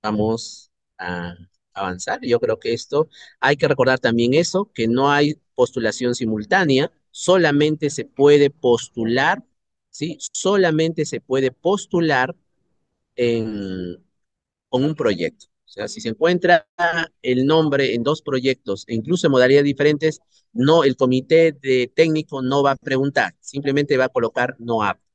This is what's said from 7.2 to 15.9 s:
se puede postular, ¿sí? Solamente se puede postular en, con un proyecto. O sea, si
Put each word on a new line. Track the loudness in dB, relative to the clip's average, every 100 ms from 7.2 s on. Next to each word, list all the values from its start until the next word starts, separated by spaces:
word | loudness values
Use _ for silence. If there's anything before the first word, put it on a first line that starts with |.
| 2 2 4 2 0 0 -4
se | -6 -12
puede | 2 6 6 4
postular, | 2 0 0 -2 -6 -2 0 0 -2 -6 _ _ _ _
¿sí? | -10 -10 -10 -14
Solamente | -6 -2 2 2 2 0 -2 -6
se | -6
puede | _ -2 -2
postular | -2 -2 -2 -2 -2 0 0 -2 -6 _ _ _ _ _ _ _ -2
en, | 0 0 -4 -8 -8 -8 -10 -12 _ _ _ _ _ _ _
con | -2 -2
un | 0
proyecto. | -2 -2 -4 _ _ _ _
O |
sea, | -12
si | -12